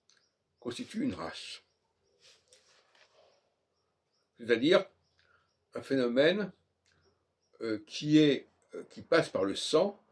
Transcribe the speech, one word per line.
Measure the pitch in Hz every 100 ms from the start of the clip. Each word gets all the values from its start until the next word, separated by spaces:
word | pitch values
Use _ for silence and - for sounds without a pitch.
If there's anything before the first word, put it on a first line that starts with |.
| _ _ _ _ _ _
constituent | 123 113 - 214
une | 127 87
race. | 82 - - - _ _ _ _ _ _ _ _ _ _ _ _ _ _ _ _ _ _ _ _ _ _ _ _ _ _ _ -
C'est-à-dire | 113 113 143 190 - _ _ _ _ _ _ _ _
un | 127
phénomène, | - 135 123 120 156 196 190 - _ _ _ _ _ _ _ _ _ -
euh, | 113 107 -
qui | - 151 151
est, | 147 127 - _ _
euh, | - -
qui | -
passe | - 165 -
par | -
le | 98 92
sang, | - 156 202 - _